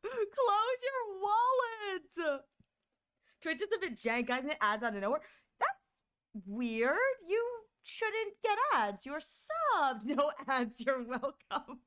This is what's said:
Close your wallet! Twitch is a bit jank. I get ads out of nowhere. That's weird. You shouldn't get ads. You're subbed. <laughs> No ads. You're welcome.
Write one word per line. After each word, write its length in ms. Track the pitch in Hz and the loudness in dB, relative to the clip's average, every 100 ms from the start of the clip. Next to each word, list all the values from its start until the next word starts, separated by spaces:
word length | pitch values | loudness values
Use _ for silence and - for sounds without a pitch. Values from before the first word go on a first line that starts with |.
Close 760 | 403 508 415 - 494 403 453 508 | -6 -2 -2 2 4 4 2 0
your 180 | 494 539 453 381 | -2 -4 -6 -4
wallet! 1200 | 403 427 494 523 480 453 415 370 311 - 320 277 - _ _ _ _ _ _ _ _ _ | 0 4 4 4 2 -2 -6 -6 -8 -4 -2 -2 -6 _ _ _ _ _ _ _ _ _
Twitch 200 | 320 285 | -4 -4
is 60 | 392 | -2
a 60 | 415 | -2
bit 160 | 349 226 | -2 -4
jank. 340 | 226 233 240 | -2 0 0
I 100 | 247 | -2
get 180 | 262 311 | -2 0
ads 220 | 208 214 | 0 2
out 120 | 240 | -2
of 60 | 202 | -2
nowhere. 200 | 196 294 - - _ _ | -2 -2 -4 -20 _ _
That's 880 | 605 784 _ _ _ _ _ 220 185 | -2 -2 _ _ _ _ _ -14 -10
weird. 500 | 208 240 226 240 339 523 508 349 | -4 -2 2 2 4 2 0 0
You 160 | 415 480 480 440 _ | 0 0 -4 -12 _
shouldn't 520 | - - 453 427 415 415 | -12 -4 -2 0 -4 -2
get 160 | 453 415 554 | 0 2 4
ads. 320 | 330 208 202 262 | 4 2 -2 -8
You're 140 | 294 | -8
subbed. 840 | - - - 622 622 415 277 233 | -8 -10 -6 0 2 4 2 0
<laughs> 0 | |
No 260 | 214 285 294 - 269 | -2 2 2 0 -2
ads. 360 | 262 240 - | 0 0 -2
You're 180 | 254 262 | 0 0
welcome. 800 | 233 247 269 - - - - 269 | -2 -4 -4 -6 -6 -6 -6 -18